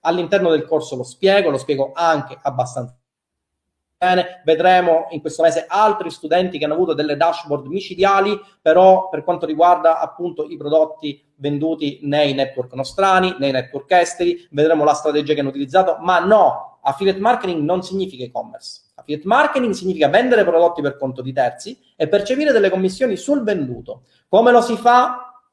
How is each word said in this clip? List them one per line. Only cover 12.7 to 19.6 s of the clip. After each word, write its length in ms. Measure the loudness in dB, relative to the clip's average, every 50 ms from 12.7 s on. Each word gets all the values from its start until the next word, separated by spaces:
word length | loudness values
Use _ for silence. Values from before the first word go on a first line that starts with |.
| -8
nostrani, 600 | -10 -10 -8 -4 0 2 4 4 2 2 0 -2 -2
nei 120 | -4 -2
network 380 | -2 -4 -6 -6 -12 -14 -4 _ 2
esteri, 520 | 2 2 2 -2 -4 -2 -2 -2 -4 -10 _
vedremo 320 | -2 0 2 2 2 2 2
la 100 | 2 0
strategia 400 | 0 -2 -2 -2 -2 -2 -2 -2
che 60 | -2
hanno 100 | -2 -6
utilizzato, 480 | -6 -8 -10 0 0 2 2 2 -2 -2
ma 180 | -2 0 0 0
no, 600 | 2 4 4 4 4 2 2 -2 -12 -16 _ _
affiliate 380 | _ -4 -4 0 -2 -2 -2 0
marketing 420 | 0 0 0 0 -2 -6 -4 -2 -2
non 200 | -2 -2 -4 -4
significa 400 | -6 -6 -6 -6 -6 -8 -12 -14
e-commerce. 580 | -10 _ -12 -12 -12 -16 -20 -20 -20 -20 -20 _ _ _
Affiliate 320 | -20 -10 -10 -10 -8 -2
marketing 460 | 0 0 2 2 0 0 -2